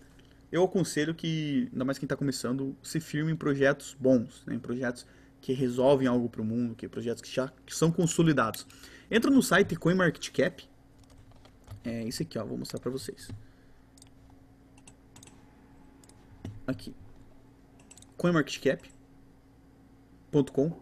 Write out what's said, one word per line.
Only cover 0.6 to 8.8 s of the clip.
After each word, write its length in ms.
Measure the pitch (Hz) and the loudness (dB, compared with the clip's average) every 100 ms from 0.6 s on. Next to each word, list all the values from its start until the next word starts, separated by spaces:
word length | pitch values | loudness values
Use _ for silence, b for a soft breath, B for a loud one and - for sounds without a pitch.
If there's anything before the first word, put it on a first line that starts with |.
aconselho 500 | 185 196 165 - 147 | 2 2 0 0 -2
que, 560 | 165 165 160 151 135 123 | -2 -4 -4 -2 -2 -2
ainda 140 | - 127 | -2 -4
mais 120 | 135 | -4
quem 80 | 135 | -4
tá 80 | 139 | -2
começando, 600 | 143 131 117 131 135 - | -2 -4 -4 -4 -6 -10
se 180 | - 165 | -8 -6
firme 320 | 160 147 156 | -4 -2 -2
em 40 | 160 | -2
projetos 600 | 151 139 139 147 - - | 0 4 4 2 -4 0
bons, 440 | 127 131 113 - - | 4 4 2 -8 -8
né? 80 | 117 | -8
Em 40 | |
projetos 460 | - 120 123 123 b b b - | -6 -4 -4 -6 b b b -12
que 120 | - | -4
resolvem 540 | 131 131 120 127 139 131 | 0 0 4 4 6 4
algo 200 | 123 117 | 2 0
pro 160 | - | -4
mundo, 320 | 110 117 120 113 | -4 -2 -4 -6
que 120 | 98 | -10
projetos 340 | - 117 113 | -8 -6 -6
que 100 | - | -6
já 200 | - 131 - - | -4 -4 -8 -14
que 100 | - | 0
são 160 | 160 | 0
consolidados. 760 | 165 170 - 165 139 113 - - B | 2 2 4 4 4 2 -2 -12 B